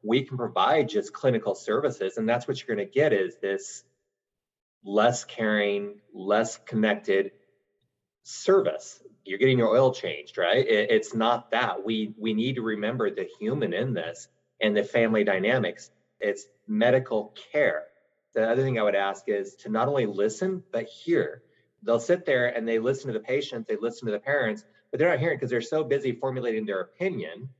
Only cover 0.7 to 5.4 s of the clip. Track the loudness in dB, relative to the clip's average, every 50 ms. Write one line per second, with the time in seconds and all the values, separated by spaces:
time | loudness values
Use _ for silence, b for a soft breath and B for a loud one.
0.7 | 4 2 2 2 0 -2 -4 -4 -10 0 0 2 0 2 -2 -2 -4 -4 -2 -2
1.7 | 0 0 0 -2 -2 -2 -6 -4 -4 -2 -2 0 0 -2 -2 -6 -6 -6 -4 -4
2.7 | -4 -4 -4 -2 0 2 2 4 4 2 0 -2 -4 _ -4 -4 -4 -4 -6 -12
3.7 | -18 -18 _ _ _ _ _ _ _ _ _ _ _ _ _ _ _ _ _ _
4.7 | _ _ _ -2 2 4 4 4 2 0 -8 -12 -6 -2